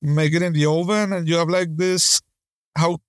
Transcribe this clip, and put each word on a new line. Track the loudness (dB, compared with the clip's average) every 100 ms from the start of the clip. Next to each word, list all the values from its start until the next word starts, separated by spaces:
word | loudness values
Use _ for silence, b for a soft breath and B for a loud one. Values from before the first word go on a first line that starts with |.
make | -2 0 2
it | 0
in | 0
the | 0 2
oven, | 2 0 0 0
and | -2 0
you | 0
have, | 0
like, | 0 -2 -2
this, | 0 0 0 -2 -4 _ _ _ _ -2
how | -2 -2